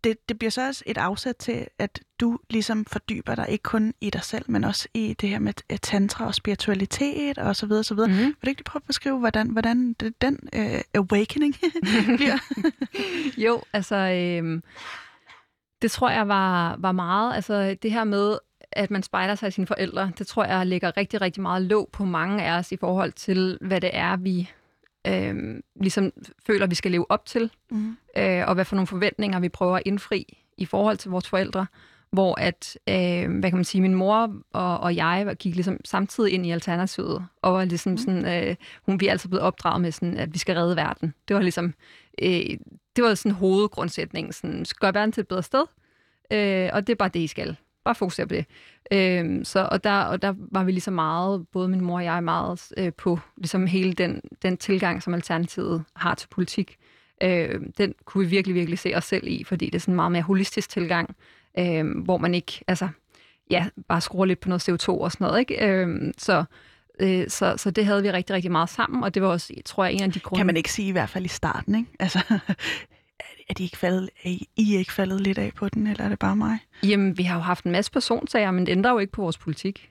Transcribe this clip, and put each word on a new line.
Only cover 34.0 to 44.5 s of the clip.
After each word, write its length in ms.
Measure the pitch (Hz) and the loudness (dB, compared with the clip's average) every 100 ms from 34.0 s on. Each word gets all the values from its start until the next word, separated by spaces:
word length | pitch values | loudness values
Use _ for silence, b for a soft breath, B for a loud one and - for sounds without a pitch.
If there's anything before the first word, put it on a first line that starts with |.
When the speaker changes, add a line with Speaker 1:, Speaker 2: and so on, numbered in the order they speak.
| 190 220 226 202 _ | 4 4 2 -4 _
Speaker 2:
og, 260 | - 180 170 | -2 0 0
og 160 | 175 175 | 0 2
jeg 400 | 165 180 202 185 | 2 2 0 -2
gik 160 | 190 | -2
ligesom 220 | 170 180 - | 0 -2 -4
samtidig 480 | - 190 196 - 208 | -2 -2 -2 2 2
ind 140 | 185 175 | 2 0
i 40 | |
Alternativet, 760 | 170 - 175 185 - - 165 180 _ | -2 -2 -2 -2 -2 -4 -4 -6 _
og 100 | 190 | 2
var 100 | 185 | 2
ligesom 280 | 185 170 196 | 2 0 0
Speaker 1:
Mhm. 60 | 185 | -2
Speaker 2:
sådan, 500 | 247 185 180 175 - | 0 0 0 -2 -2
øh, 80 | 175 B B - | -4 B B -2
hun, 140 | 190 | 2
vi 60 | 196 | 2
er 40 | |
altid 180 | 190 180 | 0 -2
blevet 140 | 180 | 0
opdraget 360 | 185 - - 175 | 0 0 0 0
med 120 | 175 | 0
sådan, 240 | - 175 - | -2 -4 -4
at 180 | 147 | -4
vi 40 | 160 | -4
skal 160 | - 170 | -2 2
redde 180 | 175 165 | 2 2
verden. 380 | 151 - 160 - - | -2 -2 -6 -6 -2
Det 80 | 202 | 2
var 60 | |
ligesom, 320 | 180 170 175 - B B B - | 2 0 -4 -6 B B B -2
øh, 180 | 180 175 - - - - _ - | 0 0 -2 -6 -12 -20 _ 2
det 80 | |
var 100 | 240 | 4
sådan 180 | 196 214 | 4 0
hovedgrundsætningen, 1000 | 190 190 190 208 - 170 - 160 - - | 2 4 4 2 0 -6 -4 -6 -6 -8
sådan, 340 | - 175 | -8 -6